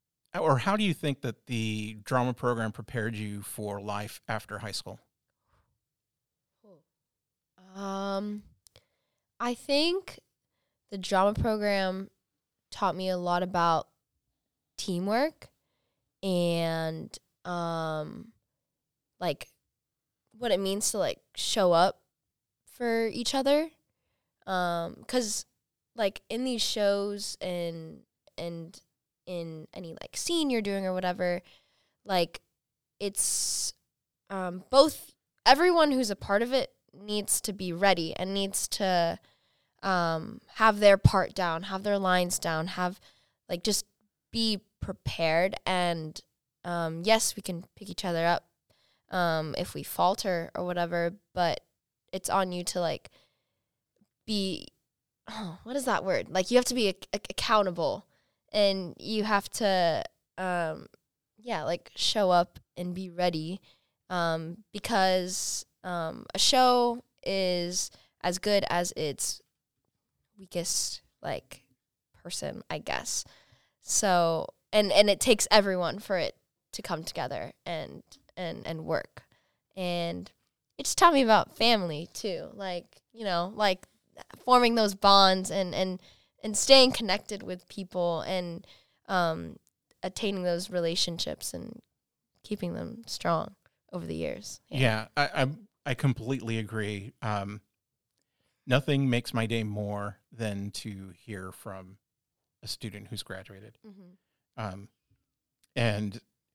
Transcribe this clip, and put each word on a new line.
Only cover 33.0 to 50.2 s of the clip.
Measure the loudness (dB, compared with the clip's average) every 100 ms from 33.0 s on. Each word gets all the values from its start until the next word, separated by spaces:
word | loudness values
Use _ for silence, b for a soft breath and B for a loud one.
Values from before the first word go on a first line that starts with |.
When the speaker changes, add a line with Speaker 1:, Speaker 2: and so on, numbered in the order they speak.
| -6 -2 -2 0 -2 -2 -4 -8 _ _ _ _ -12
Speaker 2:
um, | -6 -6 -8 6
both, | 8 8 4 -12 _ _ _ 6
everyone | 8 8 6 6
who's | 4 0
a | -2
part | 0 2
of | 2
it | 0 -2 _ _
needs | -18 -6 -4 -2 -2
to | -4
be | -6 -6
ready | 2 4 4 0 -4
and | -4
needs | -2 -2 -4 -4
to, | -2 0 2 2 -2 _ _ _ _ _ _
um, | -2 0 0 -2 -6 -14 -14 2
have | 4 8
their | 8 8
part | 6 4 0
down, | -2 -2 -2
have | -6 -6
their | -2 0
lines | 2 2 2 -2
down, | -2 -2 -2
have, | -2 -4 -4 b b b b -10
like, | -4
just | -2 -2 -4 _ _ _ _
be | -2 0 -2 -6 _
prepared. | -10 -8 -8 -2 2 2 2 -2 -2
And, | 0 0 -2 -6 -12 -18 _ _ _
um, | -6 -4 -4 -2
yes, | 2 4 2 -4
we |
can | -8 -8 -12 -16
pick | -12
each | -8 -4
other | 0 2
up, | 2 -2 _ _ _ _ _ _
um, | -2 0 0 -2 -4
if | -6
we | -8
falter | -6 0 2 2